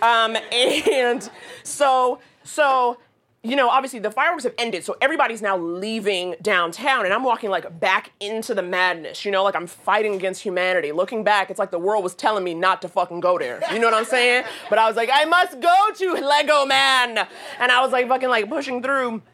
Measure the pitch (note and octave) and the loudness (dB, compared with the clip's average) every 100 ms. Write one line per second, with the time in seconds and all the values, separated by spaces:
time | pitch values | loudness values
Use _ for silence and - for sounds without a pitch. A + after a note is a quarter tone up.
0 | A3+ A#3 A3+ A3+ - A#3 B3 D4 F4 C#4+ | 4 4 2 -2 -4 0 0 2 2 2
1 | B3 A#3+ - - - - - - C#4+ C4 | 2 0 -4 -18 -20 -18 -14 0 2 4
2 | B3 C4 - _ - - D4 C4 B3 A#3+ | 2 0 -10 _ -12 0 2 4 2 -2
3 | _ _ _ _ A3+ C#4 B3 C4 C4 C4 | _ _ _ _ -4 2 4 2 0 -6
4 | G#3 G#3 D4+ E4+ B3 - A#3 F#3 D#3+ F#3+ | -6 0 -2 0 -4 -4 -4 -4 -6 -2
5 | C4 D#4 B3 A3+ G3+ F#3+ E3+ F3 G#3 A3+ | 0 2 0 0 -2 -2 -4 -6 -6 -4
6 | G3+ F#3+ F3+ E3+ G3 F#3+ E3+ E3+ C4 C4 | -2 -2 -4 -6 0 0 0 -2 -2 0
7 | F#3+ G#3 C4 A3+ A3 F#3 - E3 F#3+ F#3+ | 2 0 0 -2 -2 -4 -4 -4 0 0
8 | - _ G3+ A3 A3 G#3+ F3+ F#3 F#3 E3+ | -2 _ -8 -8 -4 -6 -4 0 2 0
9 | D3+ - G3+ G3 G3 F#3+ E3+ - - G#3 | -8 -8 -2 0 2 0 -6 -8 0 0
10 | G#3+ G3 F#3+ F#3+ G#3+ F3+ F#3 F#3 D3 D#3 | 2 -2 -4 -6 -4 -2 0 0 -2 -2
11 | G3 A3+ G#3 G#3 F#3 F#3+ G3 F3 F3+ G#3+ | -2 -2 0 2 0 -4 -4 -2 0 0
12 | F3+ - - G#3+ F3+ E3 F#3 F3+ F3+ F#3+ | -2 -2 -2 0 -2 0 2 0 -2 -2
13 | F3 F3 F3+ F3+ C3+ B2 - G#3+ A3+ A3 | -2 0 0 0 -2 -6 -4 0 2 2
14 | A3+ B3+ A#3+ B3 B3+ - - G#3 A3 A3+ | 2 2 4 2 -2 -12 0 2 2 2
15 | A3+ C4+ D#4 F4 F4+ C#4+ D#4+ F#4 G#4 - | 2 2 4 2 2 0 4 4 4 0
16 | F#4 D#4 C#4 D4 D4 D4+ C#4 C4+ C4+ C4 | -2 -2 2 2 4 2 4 2 4 2
17 | B3 A3 F#3+ - - - B3 B3 C4 B3 | 0 -2 -4 -8 -16 -4 2 2 2 0
18 | B3 B3+ B3+ A#3+ G#3 D4 C#4 B3 B3+ C4+ | 0 0 2 0 0 -4 -6 -6 -2 -2
19 | B3+ A3+ - | -2 -6 -12